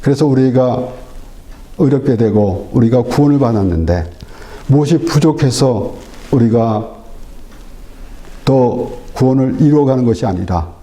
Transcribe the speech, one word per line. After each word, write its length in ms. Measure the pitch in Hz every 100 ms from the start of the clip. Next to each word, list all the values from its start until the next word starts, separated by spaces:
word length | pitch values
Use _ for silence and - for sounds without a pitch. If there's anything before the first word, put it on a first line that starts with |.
그래서 260 | - 139 151
우리가 600 | 135 131 127 127 120 127 - - - - - - - - -
의롭게 380 | 147 139 135 117
되고 520 | 113 104 104 92 -
우리가 300 | - 117 123
구원을 340 | 117 123 147 143
받았는데, 720 | 127 113 98 82 82 87 82 - - - - - -
무엇이 320 | 135 143 165
부족해서 960 | - 151 160 151 135 120 135 113 - - - - -
우리가 640 | 139 117 113 113 107 107 - - - - - - - - - - - - - - -
더 460 | - 131 123 - - - -
구원을 460 | - 131 131 131 -
이루어가는 440 | 151 147 139 131
것이 220 | 123 113 123
아니라 460 | 90 90 90 82 -